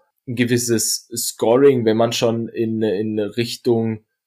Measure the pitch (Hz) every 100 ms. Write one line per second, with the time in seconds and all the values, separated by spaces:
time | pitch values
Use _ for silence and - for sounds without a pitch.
0 | _ _ - 123 120 120 120 113 - -
1 | - 117 - - 113 123 139 123 113 110
2 | 117 120 120 117 113 104 113 110 110 95
3 | 110 107 101 120 117 - 127 113 113 110
4 | _ _